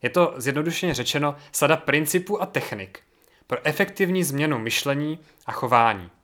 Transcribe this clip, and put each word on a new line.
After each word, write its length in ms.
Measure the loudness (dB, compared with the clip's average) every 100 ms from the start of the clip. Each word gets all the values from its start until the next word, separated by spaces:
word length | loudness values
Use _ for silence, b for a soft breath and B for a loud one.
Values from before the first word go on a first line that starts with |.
Je 80 | 0
to 240 | 2 2 2
zjednodušeně 580 | -2 -2 -2 -2 -2
řečeno 420 | -2 -2 0 -2 -2 B
sada 240 | 0 2 2
principů 640 | 2 0 2 -2 -2 -4
a 40 | -2
technik 540 | -4 -6 -10 -10 -16 _ b b b _
pro 200 | -4 -2
efektivní 580 | 0 -2 0 0 2
změnu 340 | 0 0 0 0
myšlení 600 | -2 -2 0 -2 -2 -6 b b -10
a 60 |
chování. 580 | -6 4 6 6 2 -8 _